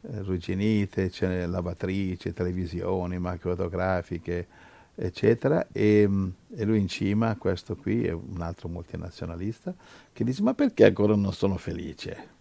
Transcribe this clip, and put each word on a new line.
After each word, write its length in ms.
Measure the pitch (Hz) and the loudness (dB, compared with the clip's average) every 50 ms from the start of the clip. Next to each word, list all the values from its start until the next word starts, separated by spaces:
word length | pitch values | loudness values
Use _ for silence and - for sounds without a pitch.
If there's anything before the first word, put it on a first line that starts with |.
eh, 140 | - 226 135 | -10 -8 -8
arrugginite, 920 | 107 95 95 92 90 - - 92 95 101 107 110 104 101 95 - - 95 90 | -6 -4 -2 -2 -2 -2 -4 -2 2 2 4 4 4 2 0 0 0 0 0
c'è 380 | - - 101 92 90 90 87 | 0 0 0 0 0 -2 -2
lavatrici, 840 | 85 92 92 87 87 85 - - 92 95 98 98 92 92 90 - 95 | -2 -2 -2 -4 -4 -6 -4 -4 -4 -2 -2 -2 -2 -4 -4 -6 -8
televisioni, 840 | 87 - 92 90 90 92 90 80 85 87 87 90 92 92 90 90 90 90 | -4 -2 -2 -2 -2 -4 -4 -4 -6 -4 -2 -2 -2 -2 -2 -4 -4 -4
macchine 360 | 90 90 90 87 - 92 90 | -4 -4 -6 -4 -4 -4 -2
fotografiche, 920 | 87 92 87 87 90 92 95 95 90 85 - 87 82 - - 87 87 85 - - - - - - - - _ _ | -2 -4 -4 -2 -2 0 0 0 0 -2 -4 -8 -8 -6 -4 -6 -6 -6 -8 -14 -20 -20 -20 -20 -20 -20 _ _
eccetera, 720 | - - 95 - - - 110 120 117 - 135 156 - - - | -6 -6 -6 -4 2 4 4 4 4 4 2 2 2 0 -2
e, 340 | - 104 104 107 107 104 104 | -2 2 4 6 8 8 6
mm, 220 | 101 98 98 95 92 92 _ _ _ 240 | 6 4 2 0 -2 -4 _ _ _ -8
e 80 | 170 107 | -4 0
lui 160 | 104 110 107 | 2 2 2
in 80 | 98 90 | 2 0
cima, 480 | - - - 98 101 107 113 113 107 | -2 -2 0 2 2 2 2 0 -2
questo 400 | - - 95 95 87 - - - | -2 -2 -2 -2 -2 -4 -8 -8
qui 300 | - - 101 104 120 - | -6 -2 -2 0 0 0
è 60 | 85 | -2
un 280 | 82 82 - - - 82 | -2 -4 -8 -8 -8 -6
altro 280 | 85 82 85 - - 87 | -6 -6 -8 -8 -8 -8
multinazionalista, 1040 | 85 87 85 - - 82 82 87 - - - - 85 85 92 107 120 - _ 180 180 - - - - - - _ | -8 -8 -10 -10 -10 -10 -10 -10 -10 -10 -10 -8 -8 -6 -6 -6 -8 -8 _ -12 -12 -12 -16 -20 -20 -20 -20 _
che 120 | _ - 113 | _ -4 -4
dice: 180 | 120 127 165 | -2 -2 0
"Ma 120 | 202 240 254 | 0 0 2
perché 300 | - 294 254 - - 107 | 2 0 0 6 8 8
ancora 300 | 101 95 - 104 104 107 | 8 8 6 2 4 4
non 180 | 104 101 95 | 4 2 0
sono 240 | 90 - - 98 95 | 0 0 0 0 0
felice?" 760 | 90 - 85 85 87 87 - - - - - 82 - - - - _ | -2 -4 -6 -8 -6 -8 -10 -10 -10 -10 -10 -10 -12 -14 -20 -20 _